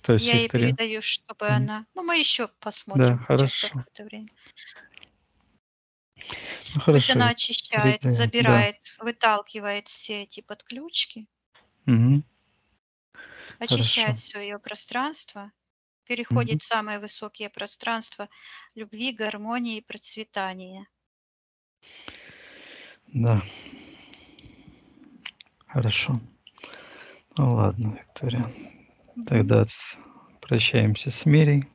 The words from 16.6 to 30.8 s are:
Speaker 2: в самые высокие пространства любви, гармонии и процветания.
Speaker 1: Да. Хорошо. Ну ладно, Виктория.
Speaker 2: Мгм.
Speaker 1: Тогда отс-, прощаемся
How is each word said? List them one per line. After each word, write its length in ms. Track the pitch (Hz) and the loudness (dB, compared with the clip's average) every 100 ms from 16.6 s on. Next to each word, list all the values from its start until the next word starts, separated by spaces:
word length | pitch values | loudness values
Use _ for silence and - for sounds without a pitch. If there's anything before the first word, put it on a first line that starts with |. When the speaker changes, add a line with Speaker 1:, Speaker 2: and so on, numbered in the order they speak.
Speaker 2:
в 40 | - | -2
самые 340 | 226 214 208 | -4 -4 -8
высокие 500 | 208 - 208 202 208 | -8 -10 -12 -12 -14
пространства 800 | - 202 - - 226 220 - 208 _ - - - 220 | -12 -14 -8 -6 -4 -6 -14 -16 _ -20 -20 -20 -16
любви, 380 | 208 214 240 | -14 -8 -8
гармонии 640 | 220 214 214 214 247 240 220 | -6 -8 -6 -6 -4 -4 -8
и 40 | |
процветания. 1080 | _ 214 - - 220 208 190 185 185 190 196 _ _ _ _ _ _ _ _ _ _ - - - - - - - - - - - _ | _ -12 -10 -10 -8 -6 -6 -8 -16 -18 -20 _ _ _ _ _ _ _ _ _ _ -20 -20 -20 -20 -20 -20 -20 -20 -20 -20 -20 _
Speaker 1:
Да. 280 | 131 117 107 - - - - - - - - - - - - - - _ _ - - - _ - _ _ | 0 2 2 0 -18 -20 -20 -20 -20 -20 -20 -20 -20 -20 -20 -20 -20 _ _ -20 -18 -18 _ -20 _ _
Хорошо. 520 | 143 113 - - 120 117 _ - _ - - - - - - _ - | -2 0 -2 -2 -4 -6 _ -20 _ -20 -20 -20 -20 -20 -20 _ 0
Ну 180 | 135 117 | 2 4
ладно, 420 | 101 92 110 104 | 2 2 -4 -6
Виктория. 460 | - - 127 120 117 - - - _ _ _ - | -16 -8 -4 -2 -4 -8 -18 -20 _ _ _ -14
Speaker 2:
Мгм. 100 | 226 | 0
Speaker 1:
Тогда 380 | 117 104 110 | 2 6 4
отс-, 340 | 107 - - - - - - _ | 4 -4 -16 -18 -20 -20 -20 _
прощаемся 680 | - 120 - 120 | -2 0 2 4